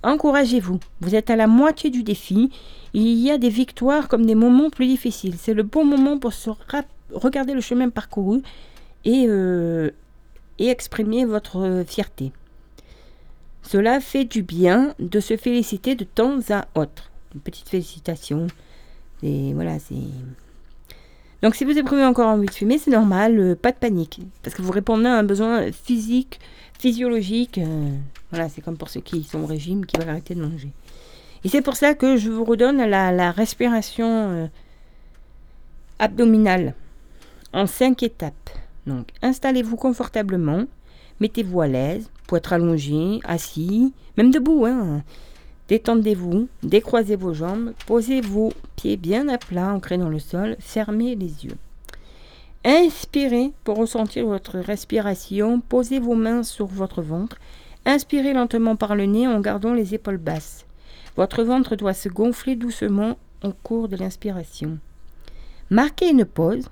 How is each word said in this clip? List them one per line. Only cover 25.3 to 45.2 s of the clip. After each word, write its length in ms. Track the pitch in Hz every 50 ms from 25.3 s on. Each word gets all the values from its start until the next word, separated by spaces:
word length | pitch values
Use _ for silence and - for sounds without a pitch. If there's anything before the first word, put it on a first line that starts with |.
| 196 196 220 226 233 226 - -
physique, 720 | - - - - 247 233 214 220 240 254 254 - - - - - - - - - - -
physiologique. 800 | - 254 233 233 254 247 233 226 202 185 214 233 247 240 - 196
Euh, 320 | 175 156 156 156 151 147 139 139 143 139 - - - -
voilà, 180 | - 165 165 156
c'est 120 | 147 -
comme 160 | 151 - 165
pour 120 | 151 165 151
ceux 120 | - -
qui 220 | - - - 165
sont 200 | 156 - - 160
au 40 | 156
régime, 400 | 151 160 151 147 175 185 202 185
qui 140 | - - 165
veulent 80 | 165 165
arrêter 260 | 151 165 - - 180
de 80 | 175
manger. 280 | 160 151 165 156 131 143 - - - - - - - - - - - - - - -
Et 40 | -
c'est 140 | 226 285
pour 140 | 277 277 262
ça 180 | - 294 285 302
que 220 | 294 - 262 269
je 140 | 240 208 220
vous 140 | 220 220 233
redonne 340 | 220 233 214 240 254 285 269
la, 340 | 240 220 202 190 190 185
la 180 | 180 180 180 175
respiration, 760 | 175 185 226 220 - - 240 240 233 226 208 - - - 226
euh, 400 | 226 226 220 214 196 180 170 160 160 - - - - - - - - - - - - - - - - - - - - - - - - - - - - - -
abdominale 760 | 214 214 202 214 240 233 220 214 214 202 185 185 175 131 127 - - - - - - - - - - - - - - -
en 140 | - 190 202
cinq 360 | 190 - - 254 262 254 -
étapes. 480 | 247 226 - - 170 147 - - - - - - - - - - - 143
Donc, 220 | 139 127 113 - - -
installez-vous 540 | - 254 262 - - 269 262 254 240 220 233
confortablement, 880 | 226 - 262 247 - 254 - - 220 214 196 190 180 165 147 151 180 233 277 - - - - - - - - - -
mettez-vous 400 | 208 214 - 233 220 185 180 180
à 80 | 160 143
l'aise, 420 | 131 127 131 143 175 220 220 - - - - -
Poitre 240 | 180 170 165 -
allongé, 680 | 180 170 170 170 165 156 143 139 147 151 160 185 208 226 -
assis, 720 | - 170 165 - - - 151 160 180 202 220 247 269 262 - - - - -
même 120 | 214 254
debout, 360 | 262 311 247 294 320 302 233
hein. 360 | 226 254 254 214 170 147 151 143 - - -